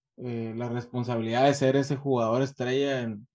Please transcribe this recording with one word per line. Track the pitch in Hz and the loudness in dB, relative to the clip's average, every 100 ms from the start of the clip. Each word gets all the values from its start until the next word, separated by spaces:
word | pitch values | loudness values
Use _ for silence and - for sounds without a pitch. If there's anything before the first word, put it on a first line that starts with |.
| _ - | _ -12
eh, | 123 117 113 113 | -8 -6 -6 -6
la | 120 | -4
responsabilidad | 123 - 123 117 117 113 120 | -4 -4 -4 -2 -2 0 4
de | 139 | 4
ser | 139 135 139 | 4 4 2
ese | 139 139 | 2 -2
jugador | 139 123 113 123 | 0 0 2 2
estrella | 139 - 123 135 143 131 | 0 -2 -2 0 0 -2
en | 117 104 117 | -4 -6 -12